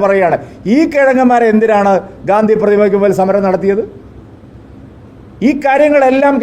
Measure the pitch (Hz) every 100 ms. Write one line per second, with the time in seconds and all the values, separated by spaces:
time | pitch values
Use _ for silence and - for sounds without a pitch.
0 | 196 196 175 - - - 185 262 320 285
1 | 269 254 254 240 226 214 220 208 202 185
2 | - - - 214 214 214 208 208 208 196
3 | 202 190 190 196 196 180 196 202 - -
4 | - - - - - - - - - -
5 | - - - - 220 285 277 277 302 294
6 | 262 262 285 269